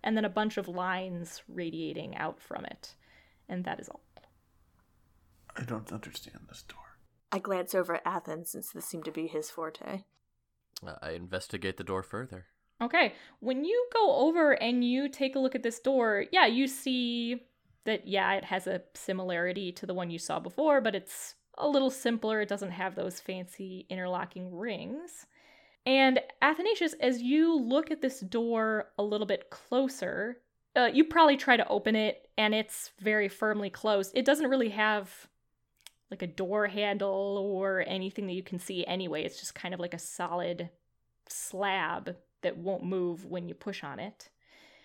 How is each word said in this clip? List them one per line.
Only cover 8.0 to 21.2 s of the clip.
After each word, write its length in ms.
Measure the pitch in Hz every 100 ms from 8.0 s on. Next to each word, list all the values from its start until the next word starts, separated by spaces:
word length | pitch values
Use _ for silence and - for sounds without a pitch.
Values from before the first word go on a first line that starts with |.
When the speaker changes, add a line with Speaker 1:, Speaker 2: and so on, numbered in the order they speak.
| 170
Speaker 3:
Athens, 440 | 185 - 160 175
since 200 | - -
this 140 | 160
seemed 220 | - 165 160
to 40 |
be 160 | 156 160
his 240 | 156 151
forte. 540 | - 156 - - 190 - _ _ _ _ _ _ - 90
Speaker 4:
Uh, 100 | 73
I 120 | 78
investigate 680 | 85 87 92 - 98 95 -
the 60 |
door 180 | - 95
further. 440 | 90 104 131 92 - _ _ -
Speaker 1:
Okay, 320 | 240 339 247 - - -
when 240 | 233 262
you 220 | 320 480 494
go 240 | 466 403 - 294
over 260 | 339 302
and 320 | - 226 247
you 240 | 240 254 285
take 260 | 269 269
a 40 | 269
look 160 | 262
at 80 | 262
this 180 | 233 226
door, 460 | 269 269 226 202 208
yeah, 140 | 370 240
you 200 | 233 269
see 720 | 269 269 254 240 240 233 247 - _ _ _
that, 220 | - 214 -
yeah, 280 | 190 185
it 100 | 196
has 220 | - 190 190
a 160 | 180 -
similarity 800 | - - 185 185 175 175 180 185
to 140 | 175 180
the 80 |
one 160 | 180 175
you 80 | 165
saw 200 | - 165
before, 420 | 180 - 311 277
but 120 | 220
it's 420 | 196 - -